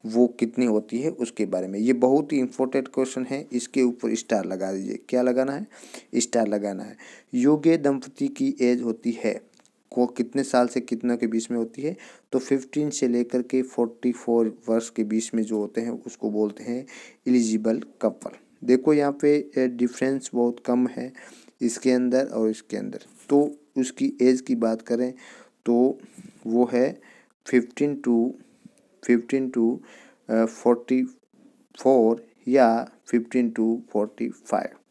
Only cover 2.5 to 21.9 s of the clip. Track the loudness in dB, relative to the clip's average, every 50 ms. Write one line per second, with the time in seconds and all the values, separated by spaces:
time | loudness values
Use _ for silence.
2.5 | -2 -4 -4 -2 -2 -4 -4 -4 -4 -4 -4 -4 -4 -8 -8 -6 -8 -10 -8 -6
3.5 | -6 -6 -6 -2 0 2 2 2 0 -2 -4 -4 -4 -4 -2 -2 -2 -2 -2 -4
4.5 | -6 -6 -4 -4 -4 -6 -6 -8 -8 -10 -6 -2 -2 0 0 2 0 0 -2 -2
5.5 | -4 -8 -10 _ -16 -20 -20 -20 -20 -20 -18 _ -4 -4 -4 0 0 0 0 0
6.5 | -2 -4 -4 -4 -6 -8 -12 -14 -18 _ -20 -20 -20 -20 _ _ -2 2 4 4
7.5 | 4 4 4 2 2 4 2 0 -2 -2 -6 -12 _ -6 -6 -6 -2 -2 -2 -2
8.5 | 0 0 2 2 2 0 -2 -4 -6 -4 -4 -6 -4 -2 -4 -4 -4 -4 -10 _
9.5 | _ _ _ _ _ _ _ _ 0 0 0 0 0 -4 -6 -2 -2 -4 -2 0
10.5 | 2 2 2 2 -2 -6 -4 -4 -6 -4 -2 -2 -2 0 -2 -2 -2 -4 -4 -2
11.5 | -4 -4 -4 -6 -8 -8 -8 -8 -8 -8 -16 -20 -20 -20 _ _ -4 -4 0 0
12.5 | -2 -2 -2 -4 -4 -2 -2 -2 -2 -2 0 0 2 0 0 0 -2 -4 -2 0
13.5 | 0 -2 -2 -2 -2 -2 -2 -2 -4 _ -2 -2 -2 -2 -2 0 2 2 2 0
14.5 | -2 -6 _ 0 0 0 0 -4 _ -4 -2 0 0 -2 -2 -2 -2 -4 -2 0
15.5 | -2 -2 -2 -2 -4 -6 -6 -6 -8 -10 -12 -16 -12 _ -6 -4 0 0 -2 -2
16.5 | -2 -8 -8 -8 -8 -8 -8 -12 -18 -20 -20 -20 -20 _ _ 2 4 4 4 2
17.5 | 0 0 0 0 -2 -2 -4 -10 -10 _ -4 -4 -4 -4 -14 -14 -14 -14 _ _
18.5 | _ _ 2 2 2 4 4 4 4 4 4 0 0 2 4 4 4 4 2 -2
19.5 | -2 0 0 0 0 0 -2 -2 0 -2 -2 -2 -2 -2 -6 -4 -2 0 0 0
20.5 | -2 -4 _ 0 0 0 0 -2 -4 -8 -12 -12 -14 -18 -20 -20 -20 -20 -20 -20
21.5 | _ _ -2 -2 -2 0 0 2